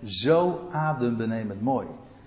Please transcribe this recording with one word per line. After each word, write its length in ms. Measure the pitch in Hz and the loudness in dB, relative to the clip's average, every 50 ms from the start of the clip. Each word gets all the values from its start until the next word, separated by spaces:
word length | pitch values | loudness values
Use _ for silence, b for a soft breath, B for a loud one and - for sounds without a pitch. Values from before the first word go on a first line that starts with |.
| 117 | -10
zo 640 | 104 95 92 107 139 160 170 175 180 170 - - - | -8 -6 0 2 4 6 6 4 4 2 -2 -6 -6
adembenemend 880 | - 151 156 156 151 123 120 120 117 113 113 113 113 113 110 104 98 101 | -4 -2 0 0 0 0 0 0 0 0 -2 -2 -2 -2 -4 -6 -6 -4
mooi. 260 | 107 131 135 117 95 87 - - - B B B B | -2 0 0 0 -2 -4 -10 -14 -18 B B B B